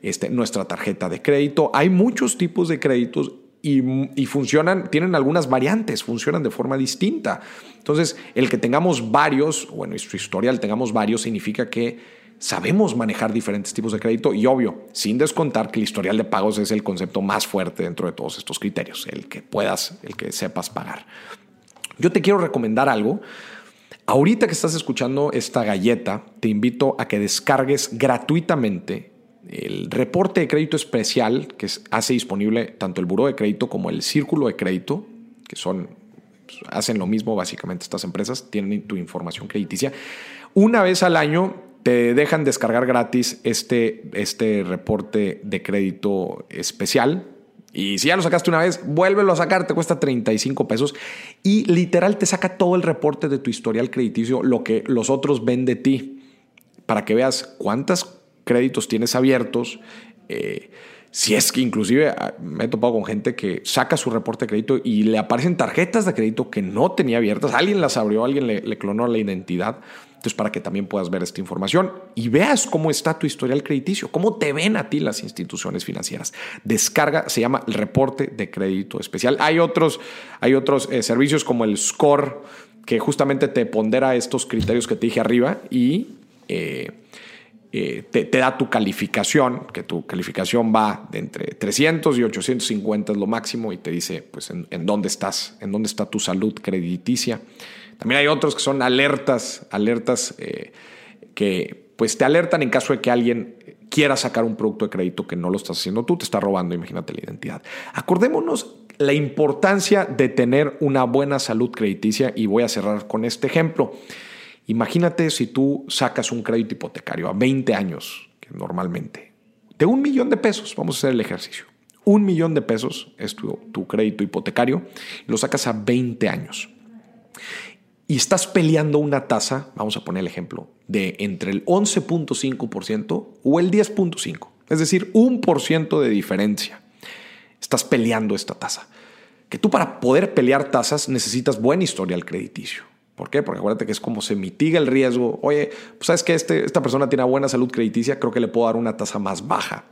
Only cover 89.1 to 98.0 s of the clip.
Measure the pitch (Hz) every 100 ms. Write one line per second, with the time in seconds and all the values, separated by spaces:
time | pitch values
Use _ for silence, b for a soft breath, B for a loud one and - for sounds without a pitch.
89.1 | - 101 151 127 120 - - 87 85 -
90.1 | 90 87 - 92 120 113 110 107 95 -
91.1 | 101 90 - - - 101 104 151 160 160
92.1 | 123 117 104 92 127 - 107 107 107 104
93.1 | 104 101 113 113 120 113 90 - 85 -
94.1 | 85 - 73 - 87 82 87 82 104 104
95.1 | - 98 - - - 98 101 110 - 101
96.1 | 107 - 92 107 - - 92 87 90 -
97.1 | 120 - 110 B B B B B B